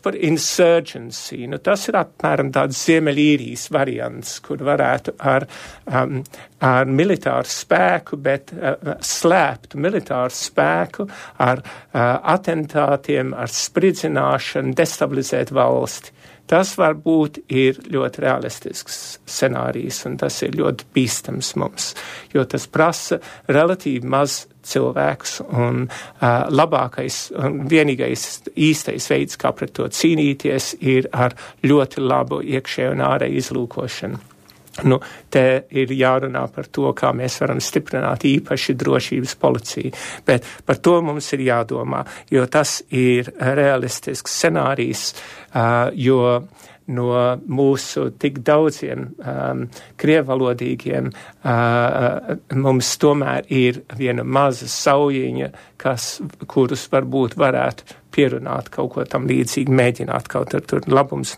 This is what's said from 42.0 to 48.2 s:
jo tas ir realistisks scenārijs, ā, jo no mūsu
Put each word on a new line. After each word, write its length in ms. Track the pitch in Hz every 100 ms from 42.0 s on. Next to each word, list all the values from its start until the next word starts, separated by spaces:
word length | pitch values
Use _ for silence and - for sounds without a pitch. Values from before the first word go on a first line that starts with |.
| 135 - -
jo 80 | 139 127
tas 300 | 151 147 - -
ir 400 | 131 127 123 120 -
realistisks 960 | 127 139 139 135 123 - - 127 -
scenārijs, 720 | - 170 160 135 139 120 - - - - - -
ā, 380 | - 117 120 123
jo 460 | - 127 131 123 123 - - - -
no 320 | - 123 123 123 123 127 -
mūsu 600 | 131 139 135 - - 135 -